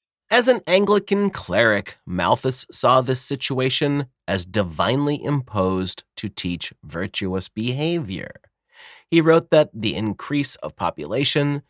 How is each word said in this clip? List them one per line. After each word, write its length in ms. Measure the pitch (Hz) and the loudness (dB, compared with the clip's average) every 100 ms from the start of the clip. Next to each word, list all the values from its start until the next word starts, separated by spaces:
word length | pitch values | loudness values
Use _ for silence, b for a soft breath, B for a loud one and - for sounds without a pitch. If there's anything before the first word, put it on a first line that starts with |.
| _ _ - | _ _ 0
As 180 | 226 247 | 2 4
an 140 | 240 - | 2 4
Anglican 680 | 185 202 208 202 202 202 | 2 4 2 2 0 0
cleric, 640 | - - 92 117 101 - - - | -4 -2 2 4 2 -2 -12 -8
Malthus 600 | 90 87 120 131 127 - | -2 2 2 0 -4 -6
saw 300 | - 120 131 | -2 2 4
this 180 | 127 127 | 2 -2
situation 840 | - 139 - 131 131 - 143 143 135 _ - | -2 -4 -4 -2 -2 0 -2 -2 -6 _ -4
as 160 | 98 92 | -4 -2
divinely 760 | 107 92 78 92 131 143 151 | -2 -2 0 0 0 0 -2
imposed 840 | 110 143 127 101 92 95 92 - - - | -2 -4 -2 -2 0 0 -4 -8 -14 -12
to 120 | 104 | -10
teach 420 | - 90 87 - - | -6 -6 -6 -8 -14
virtuous 640 | 76 82 95 - 95 92 - | -12 -8 -8 -6 -4 -4 -6
behavior. 920 | - 117 131 156 170 104 92 - - _ _ _ b b b b | -6 -4 -2 -2 -4 -6 -8 -10 -16 _ _ _ b b b b
He 100 | 170 | 4
wrote 300 | 160 165 160 | 6 6 6
that 220 | 156 151 | 4 4
the 220 | 110 107 78 | 0 -2 -2
increase 600 | 110 - - 147 135 - | -4 -4 -4 -2 -2 -4
of 180 | 76 - | -8 -6
population 880 | 87 - 73 117 147 151 143 143 - | -6 -4 -6 -2 0 0 0 -2 -8